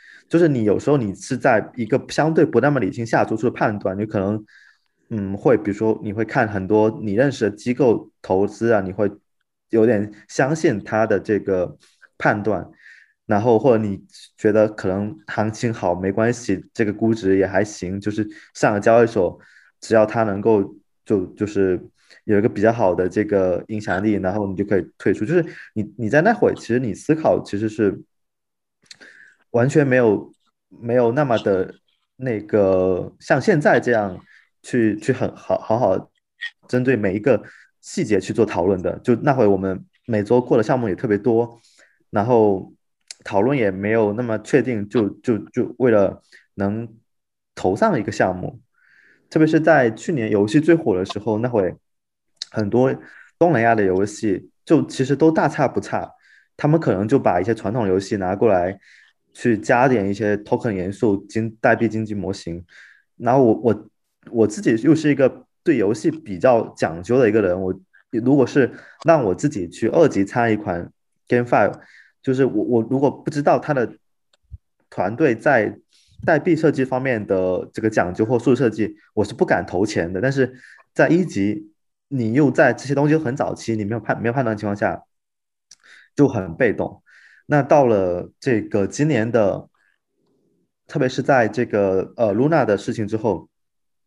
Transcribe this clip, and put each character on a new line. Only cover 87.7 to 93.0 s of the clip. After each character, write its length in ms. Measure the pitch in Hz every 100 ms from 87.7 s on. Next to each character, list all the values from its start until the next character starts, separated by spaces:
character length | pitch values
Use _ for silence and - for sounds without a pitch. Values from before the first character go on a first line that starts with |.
| 151 127
了 460 | 104 92 87 92 _
这 220 | 143 110
个 260 | 104 107 95
今 200 | - 151
年 240 | 123 117
的， 380 | 117 98 92 - _ _ _ _ _ _ _ _ _ _ _ -
特 100 | 156
别 100 | 127
是 140 | -
在 260 | - 135 107
这 160 | 123
个， 500 | 117 107 98 95 - -
呃， 180 | 110
Luna 320 | 104 147 165 110
的 100 | 98
事 160 | -
情 160 | 117